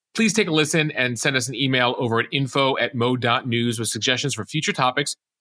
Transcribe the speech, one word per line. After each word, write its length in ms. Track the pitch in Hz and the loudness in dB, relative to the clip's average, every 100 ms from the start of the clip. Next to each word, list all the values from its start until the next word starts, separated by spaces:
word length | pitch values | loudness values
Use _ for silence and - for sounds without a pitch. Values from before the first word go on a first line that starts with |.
| _ | _
Please 180 | - 220 | 0 2
take 160 | 202 180 | 2 2
a 40 | |
listen 400 | 156 147 165 151 | 2 2 2 0
and 260 | - 127 117 | 0 -2 0
send 180 | 151 135 | 0 0
us 120 | 120 | -2
an 80 | 117 | -2
email 400 | 135 131 123 127 | 0 2 2 2
over 220 | 123 113 | 0 0
at 80 | 117 | 0
info 460 | 139 135 143 135 113 | -2 0 0 2 2
at 160 | 120 | -2
mo 240 | 123 120 127 | 0 0 0
dot 300 | 120 123 127 | 0 0 0
news 320 | 117 120 113 | 0 0 -2
with 80 | 110 | -4
suggestions 480 | 113 104 127 143 113 | -2 0 0 -2 -6
for 100 | 95 | -6
future 260 | 156 180 | -4 -4
topics 440 | 190 127 127 147 - _ _ | 0 0 0 -4 -6 _ _